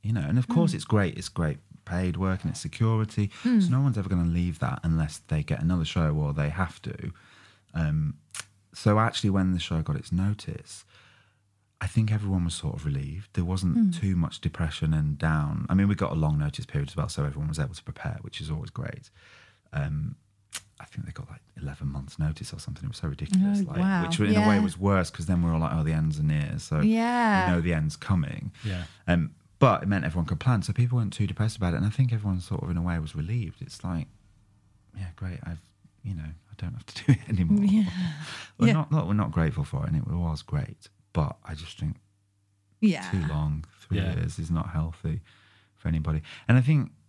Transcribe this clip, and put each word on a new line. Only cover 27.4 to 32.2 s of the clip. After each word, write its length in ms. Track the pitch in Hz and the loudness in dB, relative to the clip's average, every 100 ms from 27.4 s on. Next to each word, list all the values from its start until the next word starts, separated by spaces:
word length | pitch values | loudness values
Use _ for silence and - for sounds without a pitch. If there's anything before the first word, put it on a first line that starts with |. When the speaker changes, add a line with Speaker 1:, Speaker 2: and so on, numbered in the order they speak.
| 185 | 4
Speaker 1:
we 60 | |
know 80 | 170 | 2
the 140 | 170 | 2
end's 220 | 160 151 - | 2 0 -4
coming. 560 | - 92 71 - - - | 0 0 0 -6 -10 -8
Speaker 3:
Yeah. 200 | 107 90 82 - - | -6 -6 -8 -8 0
Speaker 1:
Um, 260 | 87 78 - _ _ | 2 2 -6 _ _
but 240 | 131 95 | 4 4
it 60 | 98 | 2
meant 180 | 98 78 | 0 0
everyone 180 | 80 | -2
could 160 | 82 80 | -2 0
plan, 220 | 127 117 | 2 0
so 100 | 90 | 0
people 240 | 101 120 123 | 0 2 2
weren't 160 | 113 | -2
too 140 | - 101 | -2 -2
depressed 320 | 92 110 - | 0 -2 0
about 160 | 90 | 0
it. 40 | 85 | 2
And 80 | 101 | 0
I 40 | |
think 240 | 110 127 | 2 0
everyone 260 | 113 | 2